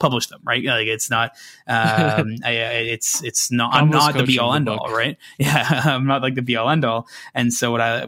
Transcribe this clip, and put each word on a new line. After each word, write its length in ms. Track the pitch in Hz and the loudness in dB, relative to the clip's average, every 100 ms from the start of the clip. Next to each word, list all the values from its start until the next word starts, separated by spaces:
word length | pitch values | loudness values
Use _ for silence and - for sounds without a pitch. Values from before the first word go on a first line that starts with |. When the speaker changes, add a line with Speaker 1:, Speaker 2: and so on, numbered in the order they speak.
Speaker 1:
publish 260 | 151 123 - | 0 0 -4
them, 140 | - | -10
right? 220 | - 120 | -4 -2
Like, 240 | 135 120 110 | 0 -2 -2
it's 200 | 110 - | -4 -2
not, 220 | 113 117 - - - - | 0 -2 -6 -20 -18 -2
um, 640 | 117 113 110 107 107 110 113 | 0 2 2 2 0 -2 -4
Speaker 2:
<laughs> 40 | |
Speaker 1:
I, 40 | 120 | -4
I, 220 | 117 113 120 113 | -2 -2 -2 -4
it's, 320 | 113 - - | -4 -4 -4
it's 300 | 127 - - | -4 -4 -2
not, 200 | 123 117 | 0 2
I'm 160 | 131 151 | 4 4
Speaker 2:
Combos 40 | |
Speaker 1:
not 200 | 143 151 | 4 4
the 40 | 143 | 2
Speaker 2:
coaching, 80 | 131 | 2
Speaker 1:
be 120 | 127 | 2
all 100 | 120 | 2
Speaker 2:
the 60 | 143 | 0
Speaker 1:
end 120 | 127 | 0
all, 200 | 107 - | -2 -4
Speaker 2:
book. 80 | 113 | -2
Speaker 1:
right? 200 | 123 160 - | -2 -4 -16
<laughs> 100 | - | -4
Yeah, 440 | 143 147 113 139 | 0 0 2 2
I'm 220 | 151 131 135 | 2 2 0
not, 160 | 135 | 0
like, 120 | 131 | 0
the 80 | 123 | -2
be 140 | 123 113 | -2 0
all 120 | 117 | 2
end 160 | 156 | 2
all. 220 | 131 113 - - - | 2 -2 -6 -18 -10
And 200 | 127 120 | -2 -2
so 160 | 117 123 | 0 0
what 100 | 117 | 0
I 240 | 117 117 | 0 0